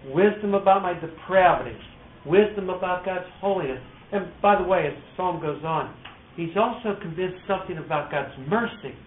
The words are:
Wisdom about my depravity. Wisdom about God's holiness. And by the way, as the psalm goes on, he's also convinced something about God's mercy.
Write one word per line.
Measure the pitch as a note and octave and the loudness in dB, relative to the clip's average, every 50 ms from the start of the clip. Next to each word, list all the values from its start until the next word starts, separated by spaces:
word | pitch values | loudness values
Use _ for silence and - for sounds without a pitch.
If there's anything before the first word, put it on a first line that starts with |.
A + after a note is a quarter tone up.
| - | -12
Wisdom | C3+ C3+ E3 G3 G#3+ G3+ - - G3+ G3+ | -4 2 4 4 4 4 0 -2 0 0
about | G3 F#3+ F#3+ F#3+ G3 | 4 6 6 4 6
my | F#3 F3+ F3 | 4 -2 -4
depravity. | E3 D#3+ - - - - - F3+ F#3+ F#3 E3+ D#3 C3 B2+ A#2+ A2 - - - - - - - - - - | -4 -8 -10 -12 -14 -8 2 4 6 6 6 6 4 -2 -8 -12 -14 -16 -20 -20 -20 -20 -20 -20 -16 -4
Wisdom | C#3 E3 G3+ G#3 G#3 - G3+ F#3 F#3 | 4 6 6 6 6 0 -4 -4 -4
about | F#3 F3+ F#3 F3+ F3+ F3+ - | -4 -4 -2 -2 -2 -2 -2
God's | F#3+ F#3 F3+ F3+ - - - | -4 -4 -4 -8 -10 -14 -4
holiness. | F#3+ G3+ F#3+ F#3 D#3 C3+ B2+ B2 - - - - - - | -2 -2 0 0 -2 -4 -6 -8 -10 -18 -20 -20 -12 -4
And | G#3 G3 F3+ - - - | -4 -4 -4 -6 -8 2
by | - G3+ G#3 | 4 4 4
the | F#3 F3+ | 4 4
way, | F3+ F#3+ F3 D#3 | 2 2 2 2
as | C#3+ C#3+ | -2 -4
the | - - - - | -8 -16 -14 -8
psalm | - F#3 F3+ E3+ D#3 | -4 -4 -2 -2 -2
goes | D3 D3+ C#3+ C#3+ D3+ | -4 -6 -6 -4 -4
on, | D#3+ D#3+ D3+ B2+ - - - - - - - - - - | -2 -2 -2 -4 -6 -12 -18 -20 -20 -20 -20 -20 -16 -10
he's | E3+ E3+ D#3+ E3 | -8 -8 -2 0
also | G3 A3+ B3 A#3 - - G#3+ G3 - | 0 0 0 0 -4 -4 -6 -6 -4
convinced | - E3 D#3 F3 F#3 F3+ F3+ - - | -8 -10 -6 -4 -6 -6 -6 -10 -4
something | - F#3+ F#3 - F3+ F3 D#3 | -4 -4 -4 -4 -8 -10 -10
about | D3 D3 D#3+ D3 C#3+ - | -6 -4 -4 -4 -4 -4
God's | D#3 C#3+ C3+ - - C3+ C3 C#3+ | -4 -6 -6 -6 -12 -12 -4 -2
mercy. | G3 A#3 A#3 - - - - C3 B2 - - | -2 0 -2 -4 -8 -10 -14 -14 -14 -14 -20